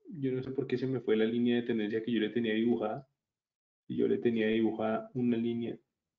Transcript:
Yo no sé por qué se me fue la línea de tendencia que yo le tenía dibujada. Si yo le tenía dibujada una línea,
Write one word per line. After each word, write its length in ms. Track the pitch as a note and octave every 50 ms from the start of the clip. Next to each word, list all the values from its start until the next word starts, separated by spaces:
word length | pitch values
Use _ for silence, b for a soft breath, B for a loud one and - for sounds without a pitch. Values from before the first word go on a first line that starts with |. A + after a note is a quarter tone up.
| _ E4+
Yo 240 | G#3 D3 C3+ C3
no 100 | B2+ B2+
sé 100 | B2+ -
por 140 | C3 C#3 C3
qué 120 | B2 B2+ A#2+
se 80 | C3
me 140 | C3 C3 A#2+
fue 160 | - A2 A2
la 80 | G#2+ A2
línea 320 | A2+ A#2+ A#2+ A#2+ A#2+ A#2+
de 60 | A#2+
tendencia 400 | A#2+ B2 A#2 A2 G#2+ G#2 A2+ A2+
que 100 | - B2
yo 80 | A#2 G#2+
le 100 | G#2+ G#2
tenía 240 | - B2 A#2 A2 G#2+
dibujada. 540 | A2 A2+ A#2+ A#2 A2+ G#2+ G#2+ A2+ C#3 - _ _ _ _ _ _ _ _ _ _ _ _ _ _ _ _
Si 100 | - B2+
yo 100 | A#2+ A#2
le 120 | A2+ A2+ G#2
tenía 280 | - A#2+ A2+ A2 A2 G#2+
dibujada 640 | A2 A2+ A2+ G#2+ G#2+ A2+ A2 A2 A2 A2 - - -
una 220 | B2+ B2 A#2+ A#2+
línea, 400 | A#2 A#2 A#2+ A#2 A#2 A#2 - - - _ _ _ _ _ _ _